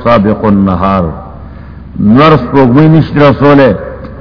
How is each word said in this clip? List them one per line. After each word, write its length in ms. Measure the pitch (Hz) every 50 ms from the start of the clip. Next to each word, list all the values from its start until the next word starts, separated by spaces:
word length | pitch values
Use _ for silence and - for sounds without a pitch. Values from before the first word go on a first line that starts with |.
| -
سابق 420 | 117 117 110 98 107 104 - -
النهار. 580 | 107 101 98 98 98 92 90 95 98 98 95 87 80 71 67 - - - - - - - - - - - - - - - -
نور 320 | - 104 113 131 151 160 156 143 120
سپوږمۍ 440 | - 131 139 135 123 120 147 156 156 156
نشي 180 | 160 - - -
رسوله، 600 | 143 147 143 127 - 139 143 143 143 139 123 175 - - - - - - - - -